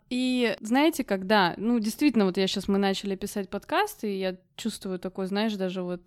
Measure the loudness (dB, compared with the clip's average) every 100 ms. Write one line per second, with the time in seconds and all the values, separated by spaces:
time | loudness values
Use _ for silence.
0 | -6 -2 0 2 0 -2 0 4 4 2
1 | -2 -2 2 4 4 2 0 0 0 2
2 | 2 4 4 2 0 0 0 2 2 0
3 | -4 -6 -6 -6 -6 -8 -2 -2 -2 -4
4 | -6 -4 -4 -6 _ -10 -8 -6 -8 -6
5 | -6 -6 -4 -2 -2 -2 -4 -4 -6 -8